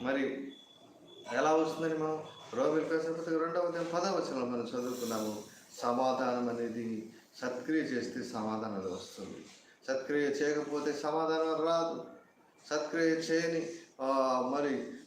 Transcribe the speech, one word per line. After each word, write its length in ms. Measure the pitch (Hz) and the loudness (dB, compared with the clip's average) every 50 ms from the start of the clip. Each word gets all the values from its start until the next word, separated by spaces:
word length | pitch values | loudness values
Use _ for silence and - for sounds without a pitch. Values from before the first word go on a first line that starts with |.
మరి 500 | 123 127 135 139 131 117 - - - - - - - - - - - - - - - - - - - - | -2 0 0 2 2 0 -2 -4 -8 -10 -12 -16 -20 -20 -20 -20 -20 -20 -20 -20 -20 -20 -20 -16 -10 -4
ఎలా 200 | 117 127 147 151 | 0 2 4 6
వస్తుందని 460 | 156 160 160 160 160 160 165 160 160 160 | 6 6 4 2 0 0 0 0 0 0
మనం 240 | 156 156 156 156 156 - - - - - - | 0 -2 -2 -4 -6 -10 -14 -18 -14 -6 -2
రోమీయులకు 400 | 120 139 151 156 156 - 160 165 | 0 2 4 4 2 2 2 0
రాసిన 180 | 156 160 165 | 0 0 0
పత్రిక 300 | 165 165 165 165 160 156 | -2 -2 -2 0 0 2
రెండవ 180 | 165 170 170 180 | 2 2 2 2
అధ్యాయం 280 | 175 175 165 170 165 165 170 | 2 2 0 0 -2 0 0
పదవ 220 | 175 170 196 185 | 0 2 2 2
వచనంలో 300 | 165 - - 135 131 123 | 0 0 0 -2 -2 -2
మనం 180 | 120 123 117 110 | -2 -2 -2 -4
చదువుకున్నాము. 920 | 113 - 123 123 123 123 123 117 113 113 107 107 107 104 104 - - - - - - - - | -4 -4 -4 -4 -4 -4 -4 -4 -2 -2 -2 -2 -2 -4 -6 -10 -14 -16 -20 -20 -18 -10 -4
సమాధానం 680 | 123 123 120 131 131 131 127 131 131 123 123 123 123 120 | 0 0 2 4 4 2 2 2 2 0 0 0 0 0
అనేది 640 | 117 120 117 117 110 120 117 113 110 107 110 - - - - - - - | -2 -2 -2 -2 -2 -4 -4 -4 -4 -6 -6 -10 -14 -18 -20 -20 -12 -6
సత్క్రియ 400 | 127 127 123 - - 151 160 160 | -6 -4 -4 -4 -2 0 0 0
చేస్తే 520 | 135 123 127 120 117 - - 127 107 - | 2 0 -2 -2 -2 -4 -4 -6 -6 -6
సమాధానం 420 | - 110 107 110 110 107 113 104 98 | -4 -4 -2 -2 -2 -2 -4 -4 -4
అది 120 | 95 92 | -4 -4
వస్తుంది, 600 | 92 87 - - - - - 95 - - - - - - - - - - - - - | -4 -6 -6 -8 -12 -12 -12 -12 -10 -12 -12 -14 -16 -20 -20 -20 -20 -20 -12 -4 -2
సత్క్రియ 340 | 135 131 135 - 147 147 | -2 -2 0 0 2 2
చేయకపోతే 680 | 143 143 143 - 147 147 147 147 147 143 147 147 143 151 | 2 2 2 2 2 2 2 0 0 -2 -2 -2 0 0
సమాధానం 760 | 143 - - 165 156 160 160 160 160 160 160 160 160 156 156 | -2 -2 -2 0 0 2 2 2 2 2 2 2 2 2 2
రాదు. 380 | 165 165 165 165 170 190 - - - - - - - _ _ - _ _ - - - | 4 4 4 2 0 -2 -6 -8 -12 -14 -20 -20 -20 _ _ -20 _ _ -16 -8 -4
సత్క్రియ 340 | 147 151 147 - 160 165 165 | -2 -2 -2 0 2 4 4
చేయని, 640 | 165 160 165 160 156 160 165 170 165 165 165 165 - - - - - - - | 4 4 4 2 2 2 4 4 2 0 0 -2 -4 -6 -10 -14 -16 -8 -4
ఆ, 380 | 131 135 135 135 131 131 127 120 120 127 139 | 0 2 4 4 4 4 4 2 2 2 2
మరి, 380 | 147 143 143 127 117 - - - - - | 2 2 2 2 0 -2 -6 -10 -12 -16